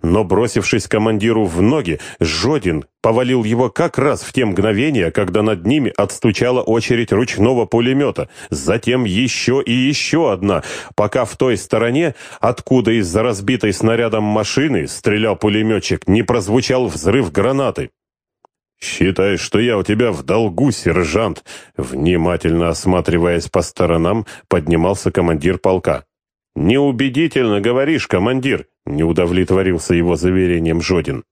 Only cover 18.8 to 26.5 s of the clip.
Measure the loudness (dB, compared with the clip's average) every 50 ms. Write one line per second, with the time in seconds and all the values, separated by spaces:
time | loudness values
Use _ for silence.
18.8 | -12 -10 -2 0 0 0 2 2 0 0 0 -2 -4 -2 0 0 0 2 0 0
19.8 | 0 0 0 2 2 0 0 -4 -2 0 0 2 2 0 0 0 0 0 0 0
20.8 | 0 0 2 2 0 0 0 0 0 0 -4 -6 _ -20 -20 -20 -20 -14 _ -8
21.8 | -8 -6 -4 -2 0 2 2 2 2 0 0 0 0 0 2 2 2 0 -2 -2
22.8 | 0 0 0 2 2 0 0 2 2 2 0 0 -2 -2 -2 -2 -2 -2 -2 -2
23.8 | 0 0 2 2 2 0 0 -2 -4 -8 -12 -20 _ _ -2 -2 0 2 2 2
24.8 | 2 2 0 0 -2 -2 0 0 0 2 0 0 0 0 -2 0 0 0 0 2
25.8 | 0 -2 -2 -2 -6 _ _ _ _ _ _ _ _ _